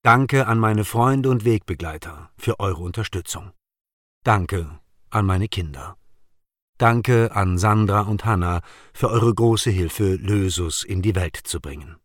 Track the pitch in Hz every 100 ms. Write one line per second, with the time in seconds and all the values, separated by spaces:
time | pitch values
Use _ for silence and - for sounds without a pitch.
0 | 120 120 131 135 113 113 110 107 104 117
1 | 123 135 131 127 110 110 - 82 82 78
2 | - 78 82 - - - 98 82 90 98
3 | 107 90 - 92 95 _ _ _ _ _
4 | _ _ - 107 87 95 80 78 _ _
5 | - 110 98 92 107 - 80 67 - -
6 | - - - _ _ _ _ _ 117 117
7 | 117 120 113 104 95 90 107 107 104 101
8 | 104 104 113 101 87 87 - - - -
9 | 120 113 117 107 113 110 120 92 82 -
10 | 101 92 95 104 95 90 85 - - 95
11 | 101 92 82 - - 76 73 71 69 78